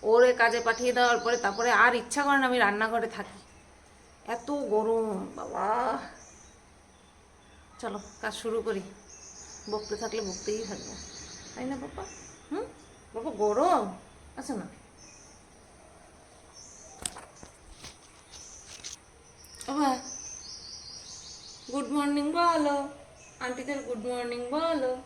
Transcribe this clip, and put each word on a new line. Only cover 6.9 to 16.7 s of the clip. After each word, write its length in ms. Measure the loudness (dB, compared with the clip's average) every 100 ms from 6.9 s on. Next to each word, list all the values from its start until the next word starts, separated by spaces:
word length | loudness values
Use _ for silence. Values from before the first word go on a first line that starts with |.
| -20 -20 -20 -20 -20 -20 -20 -20 -10
চলো 180 | -8 -8 -10 -8
কাজ 120 | -8 -6
শুরু 140 | -2 -2 -2
করি, 140 | -4 -6 -16 -20 -20 -18 -18 -18 -16 -6
বকতে 240 | -6 -4 -6
থাকলে 200 | -4 -4 -4
বকতেই 320 | -6 -4 -4 -4
থাকবো, 240 | -8 -10 -14 -14 -16 -16 -16 -16
তাই 120 | -8 -6
না 60 | -6
বাবা? 200 | -8 -10 -12 -14 -18 -20 -8
হুম 140 | -6 -6 -10 -20 -20 -12
বাবা, 180 | -8 -6 0
গরম 420 | 2 6 6 4 2 -6 -16 -20 -18 -14
আছে 140 | -6 -6
না? 40 | -6 -14 -20 -20 -20 -20 -20 -20 -20 -20 -20 -20 -20 -20 -20 -20 -20 -20 -20 -20 -18